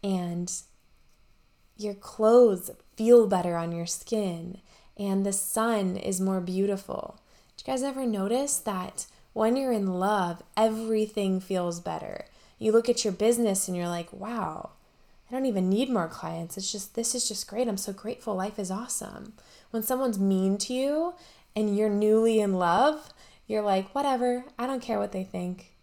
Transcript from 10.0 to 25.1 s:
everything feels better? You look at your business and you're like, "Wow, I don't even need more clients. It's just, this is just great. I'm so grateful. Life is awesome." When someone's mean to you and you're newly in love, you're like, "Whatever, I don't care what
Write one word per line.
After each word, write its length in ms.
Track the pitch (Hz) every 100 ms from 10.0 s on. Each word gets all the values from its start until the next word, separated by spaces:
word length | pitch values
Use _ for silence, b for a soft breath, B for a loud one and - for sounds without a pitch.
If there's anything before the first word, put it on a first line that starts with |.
| 190 208 175 175 - -
everything 840 | 220 220 226 220 214 - 196 190
feels 400 | 185 185 175 170
better? 460 | 170 160 - - - b b b
You 140 | 220
look 180 | 220 233
at 160 | 240
your 80 | 214
business 540 | 190 214 233 226 190 -
and 100 | 180
you're 120 | 175
like, 240 | 175 170
"Wow, 580 | 196 196 233 175 156 - - b b b b _
I 60 |
don't 100 | 247
even 240 | 269 196 185
need 220 | 196 262
more 160 | 233 165
clients. 500 | - 160 165 170 -
It's 140 | 196
just, 240 | 208 -
this 220 | - 226 247
is 100 | 240
just 220 | 202 -
great. 180 | 208 247
I'm 100 | 196
so 160 | -
grateful. 440 | 196 214 - - 190
Life 240 | 190 214
is 100 | 190
awesome." 640 | 190 247 - - - - - B B B
When 100 | 226
someone's 380 | 220 254 262 202
mean 360 | 196 190 190 202
to 140 | -
you 420 | 254 269 302 339 349 B B B -
and 200 | 214 202
you're 140 | 214
newly 480 | 202 214 220 226 220
in 160 | 208 190
love, 520 | 175 180 269 311 - B B B -
you're 140 | 214
like, 300 | 208 190 190
"Whatever, 520 | 277 277 254 247 247 262 -
I 120 | 254
don't 120 | 262
care 200 | 240 214
what 100 | 202